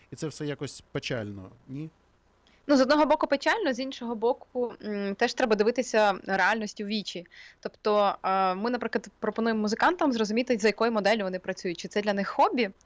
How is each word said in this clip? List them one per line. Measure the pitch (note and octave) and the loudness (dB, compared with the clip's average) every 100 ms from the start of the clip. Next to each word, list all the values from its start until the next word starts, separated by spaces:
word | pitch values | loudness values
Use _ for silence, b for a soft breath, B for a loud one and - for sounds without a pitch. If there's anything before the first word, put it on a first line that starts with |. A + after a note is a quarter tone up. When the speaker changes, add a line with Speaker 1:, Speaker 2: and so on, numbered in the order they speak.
| b | b
Speaker 1:
І | - | -10
це | D#3+ | -8
все | - D3 | -6 -6
якось | C#3 C#3 - - | -6 -8 -12 -10
печально, | D3 - B2+ G#2 G2 F#2+ A2+ - | -8 -4 -4 -4 -10 -14 -18 -14
ні? | C3+ D#3 - _ _ _ _ b b - | -12 -12 -16 _ _ _ _ b b 2
Speaker 2:
Ну, | C#4+ | 4
з | |
одного | B3+ D4 D4 | 4 4 4
боку | D4+ F4+ | 4 2
печально, | C#4 D#4 G#4+ E4+ | 0 2 2 0
з | A#3 | -2
іншого | C4+ - A#3 | -4 -8 -8
боку, | A#3 A#3 C4 - B3+ A#3+ - | -2 0 0 -4 -4 -4 -6
м, | G#3+ G3+ G3+ | -8 -4 -4
теж | G3 A#3 | 0 -2
треба | - B3 G#3 | 2 2 4
дивитися | G#3+ A#3+ A#3 A3+ G#3 F#3 - | 4 2 0 4 4 2 -2
реальності | F#3+ F#3 A3+ G#3 - | 0 2 2 -2 -6
у | G3+ | -4
вічі. | G#3+ F#3+ F3 F3+ B B B | -4 -4 -10 -14 B B B
Тобто, | G3 - A3 G#3 G3+ - | -14 -6 0 2 2 0
е, | F#3+ F#3+ F#3+ | 0 2 2
ми, | F#3 A3+ | 0 -2
наприклад, | A#3+ A3+ A3+ G#3 - | -2 -2 -4 -6 -6
пропонуємо | G#3+ G#3 A3+ A3 | -4 -2 -2 0
музикантам | G#3 A3 C4+ F4+ D#4 | -2 2 2 2 0
зрозуміти, | A#3 G#3 A3 B3+ A#3 | 2 0 0 0 2
за | A3 | 2
якою | G3+ A3+ | 2 0
моделлю | A3 G3 A3+ | 2 2 2
вони | F#3+ F#3 | 0 -4
працюють. | F#3 F#3 F#3+ E3+ | -6 -6 -6 -8
Чи | F#3 | -6
це | G#3 | -2
для | G#3 | 0
них | G3 G3 | 0 -2
хобі, | - F4 D4+ G3+ - | 2 2 2 -2 -4